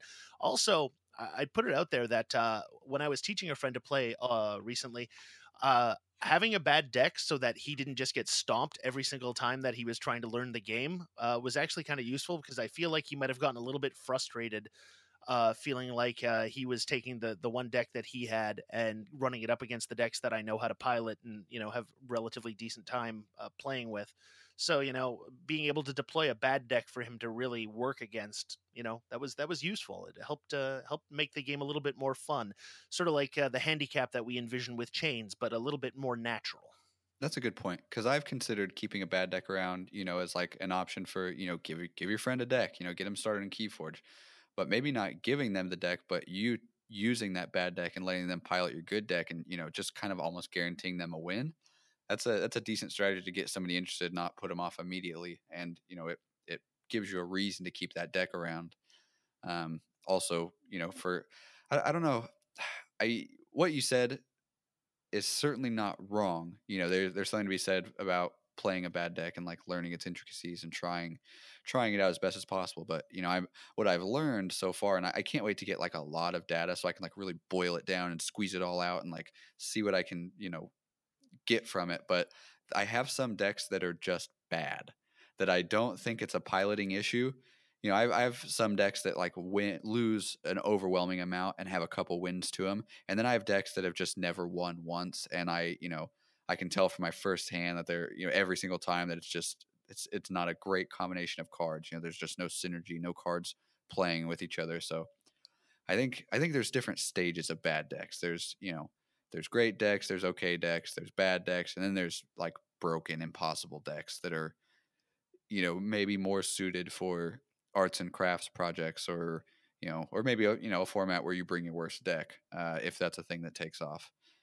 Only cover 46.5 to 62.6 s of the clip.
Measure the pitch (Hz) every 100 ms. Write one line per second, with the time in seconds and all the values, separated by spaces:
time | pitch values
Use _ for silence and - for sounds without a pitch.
46.5 | 110 - _ - 104 110 120 104 92 87
47.5 | 95 90 90 87 - 92 90 90 90 -
48.5 | 90 87 73 85 104 107 87 82 85 -
49.5 | 87 82 90 95 - 104 90 80 87 -
50.5 | 90 87 87 92 90 85 80 85 101 151
51.5 | - _ _ _ _ - 107 123 104 85
52.5 | 120 107 107 76 - 98 92 90 90 -
53.5 | 95 90 87 90 - 87 87 87 - 90
54.5 | 87 85 - 90 90 90 82 87 82 _
55.5 | 85 87 85 - 90 82 85 _ _ -
56.5 | 82 _ _ - 113 98 95 87 95 101
57.5 | - 90 - 90 - 85 92 92 87 85
58.5 | 82 85 - _ _ _ _ _ _ 92
59.5 | 85 82 80 - _ - 95 - 85 85
60.5 | - _ 95 85 - 90 90 - - -
61.5 | - - 143 - 160 160 120 113 _ _
62.5 | -